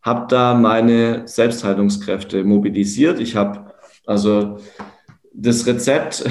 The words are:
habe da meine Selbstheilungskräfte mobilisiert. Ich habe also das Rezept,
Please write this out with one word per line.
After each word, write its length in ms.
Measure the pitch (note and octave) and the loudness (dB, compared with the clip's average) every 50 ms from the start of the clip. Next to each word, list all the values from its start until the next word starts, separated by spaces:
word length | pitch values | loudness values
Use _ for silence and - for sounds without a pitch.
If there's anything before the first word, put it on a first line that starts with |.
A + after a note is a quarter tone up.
habe 240 | - A#2 A#2 A#2+ - - | -2 -2 -4 -4 0 0
da 240 | C3 B2 B2 B2 | 2 2 4 4
meine 720 | A#2+ A#2+ A#2 A2 A2 A2+ A#2 A#2 A#2 A#2 A#2 A#2 A#2 A#2 - | 4 4 4 4 4 4 4 4 4 4 2 2 0 -4 -8
Selbstheilungskräfte 1160 | - - - A2+ A#2 A#2 - - G2+ G2 F#2+ G2+ G2+ G2+ G2+ - - F#2+ G2 - - F#2+ F#2+ F#2+ | -8 0 0 0 0 0 -2 -2 -2 0 2 2 0 0 -2 -4 -6 -6 -6 -6 -4 -4 -2 2
mobilisiert. 760 | G2+ G#2 G2+ G2+ G2+ G2+ G2+ G2 G2+ - B2 C#3+ E3 E3 B2+ | 2 2 2 2 0 -2 -2 -2 -2 0 0 2 2 2 -2
Ich 160 | A#2 A#2 - | -4 -4 -2
habe 360 | G#2 G2+ G2+ - - - - - _ - - _ _ _ | -2 -2 -2 -4 -10 -16 -20 -20 _ -20 -20 _ _ _
also 540 | - G#2 G2+ G2+ G#2 G#2 G#2 G#2 G#2 G#2 - - - - - - - - _ _ - - _ _ _ | -4 -2 0 2 2 2 2 0 -2 -8 -14 -18 -20 -18 -18 -20 -20 -20 _ _ -20 -20 _ _ _
das 340 | _ - G#2 A#2+ A#2 A#2 - | _ -2 0 0 0 2 0
Rezept, 600 | B2 A#2+ - - C3+ C#3 D3+ D3+ - - - - B2+ | -2 -2 0 0 0 0 0 0 -4 -8 -6 -4 -2